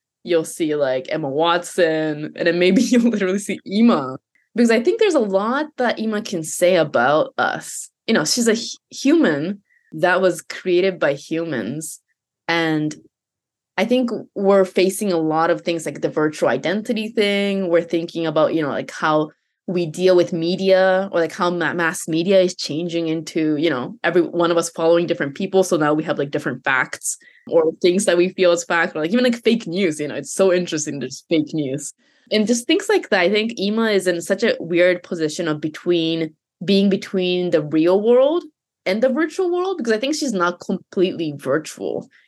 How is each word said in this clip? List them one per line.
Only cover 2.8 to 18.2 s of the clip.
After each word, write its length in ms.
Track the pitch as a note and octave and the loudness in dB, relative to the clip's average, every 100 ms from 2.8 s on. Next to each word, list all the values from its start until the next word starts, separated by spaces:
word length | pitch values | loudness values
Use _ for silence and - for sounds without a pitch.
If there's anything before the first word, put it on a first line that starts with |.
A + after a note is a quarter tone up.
<laughs> 0 | |
you'll 280 | A3+ A#3+ A#3 | 4 4 2
literally 280 | G#3 F#3 G3+ | 0 -2 -2
see 200 | - G3+ - | -4 -8 -4
Ima. 500 | G3 A#3 E3+ C3 C3 _ _ _ | 4 4 4 0 -10 _ _ _
Because 160 | A3+ A#3+ | 2 4
I 100 | A3+ | 4
think 160 | C#4+ A4+ | 2 2
there's 160 | G#4+ | 2
a 60 | D#4 | 2
lot 460 | G#3 F#3+ G#3+ C4+ D4+ - | 2 0 0 -2 -4 -2
that 220 | A#3+ - | -2 -2
Ima 240 | A3 G#3 | -4 -4
can 200 | G#3+ F3 | -4 -6
say 340 | D#3+ - F3 F3 | -6 0 2 4
about 580 | D3+ - B2+ D3+ - - | 2 2 2 2 0 -2
us. 540 | - - - - - _ - | -2 -2 -10 -14 -16 _ -2
You 80 | |
know, 100 | G3+ | 0
she's 240 | D#3 B3 A3+ | 0 -2 0
a 60 | |
hu-, 240 | A3 - - _ | -2 -6 -14 _
human 720 | - C4+ E4 A3 C#3+ E3 G3+ _ _ _ | -2 2 4 4 0 -4 -8 _ _ _
that 280 | D#3+ F3 F#3 | -2 0 2
was 180 | F#3 E3 | 2 0
created 580 | - - F3+ F3 F#3+ E3+ | -10 -8 0 2 2 0
by 140 | D#3 | -2
humans. 880 | C#3+ - D#3+ E3 B2+ G2+ D3+ D#3 - _ _ _ _ - | -2 -6 -6 -4 -6 -6 -8 -10 -16 _ _ _ _ -2
And 460 | E3 D#3+ D#3 D3+ - _ _ _ _ _ _ _ - | 0 0 0 -2 -6 _ _ _ _ _ _ _ -2
I 80 | |
think 260 | G#3 B3+ A#3+ G#3 - | 0 0 0 -6 -10
we're 300 | - G3 G3 | -2 4 4
facing 480 | F#3 - F#3 G3 G#3 | 4 2 0 0 -2
a 60 | E3+ | 0
lot 320 | D#3 D#3 E3 | 0 2 2
of 100 | D#3+ | 0
things 220 | - E3 | -2 -4
like 160 | D#3 D#3 | -6 -6
the 80 | D#3 | -4
virtual 400 | D#3+ D3+ - D3+ | 0 -2 0 0
identity 600 | B2 D3+ G3+ G#3+ A3 G#3+ | 0 -2 -4 -4 -4 -4
thing. 600 | A3 G3+ G3+ G3+ G3 F3+ | -2 0 0 -2 -2 2
We're 140 | E3+ | 0
thinking 440 | E3+ E3+ E3+ E3+ | 0 -4 -4 -4